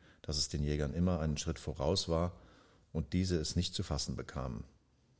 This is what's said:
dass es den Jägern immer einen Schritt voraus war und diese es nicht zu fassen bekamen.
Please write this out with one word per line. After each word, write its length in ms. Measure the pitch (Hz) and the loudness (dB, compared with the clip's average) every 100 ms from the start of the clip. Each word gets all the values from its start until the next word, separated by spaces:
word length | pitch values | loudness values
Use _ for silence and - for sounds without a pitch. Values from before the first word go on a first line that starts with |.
| - - | -20 -16
dass 160 | - 76 | -4 0
es 140 | 71 | 0
den 120 | 73 | 0
Jägern 300 | 73 73 73 | 2 2 0
immer 280 | 82 90 87 | 2 2 4
einen 180 | 78 76 | 2 0
Schritt 200 | - 78 | -2 -4
voraus 520 | - 76 69 95 - | -4 -2 2 2 2
war 260 | 82 87 - - - - - _ | 2 0 -4 -18 -20 -20 -20 _
und 220 | 80 - | -4 0
diese 220 | 90 92 87 | 2 2 2
es 200 | 73 - | 0 0
nicht 180 | 87 | 0
zu 80 | - | -2
fassen 340 | - 76 - 64 | -2 -2 -2 -4
bekamen. 480 | - 67 65 57 - _ _ _ _ _ | -6 -6 -4 -6 -10 _ _ _ _ _